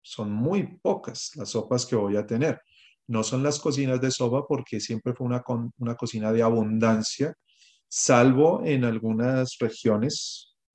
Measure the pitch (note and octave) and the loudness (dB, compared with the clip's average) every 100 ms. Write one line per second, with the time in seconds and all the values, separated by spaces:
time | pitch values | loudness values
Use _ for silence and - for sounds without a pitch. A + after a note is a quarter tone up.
0 | - - G#2 G#2 C3 G3+ D#3+ - - G3 | -18 -10 -6 -2 0 0 -2 -4 -2 -2
1 | - B2 - D3 B2 A2+ - B2 - A#2 | -6 -12 -12 -12 -6 -6 -2 -2 0 0
2 | G2+ G#2 G#2 A#2 D3+ - _ _ _ _ | 2 -2 -2 0 0 -2 _ _ _ _
3 | - A2+ G#2+ C3 C#3 C#3+ D#3+ C3+ C3+ B2+ | -4 -2 -2 0 0 0 -2 0 0 0
4 | C3 - B2 C3 D3 C#3 A#2+ A2 - A2+ | 0 0 0 0 0 -4 -4 -8 -6 -6
5 | B2+ A#2+ B2 B2 - A#2+ A#2 - A#2 A#2 | -4 -4 -2 -4 -2 -4 -4 -6 -6 -4
6 | A#2 A2+ G#2+ A2+ A2+ A#2 G#2+ A2 A2+ A2 | -6 -4 0 2 4 2 2 2 4 2
7 | A2 - D3 - _ _ _ _ _ - | 0 -2 -4 -4 _ _ _ _ _ -4
8 | - B2 B2 C3 D#3 G#3 E3 C3+ A#2+ A2+ | 4 6 6 6 4 4 0 0 0 -2
9 | A2+ A2 B2 C3 B2+ - A#2 - A#2 G#2 | -2 0 0 0 -2 -2 -4 0 2 2
10 | C3 D3+ - - - _ _ | 0 -4 -10 -14 -20 _ _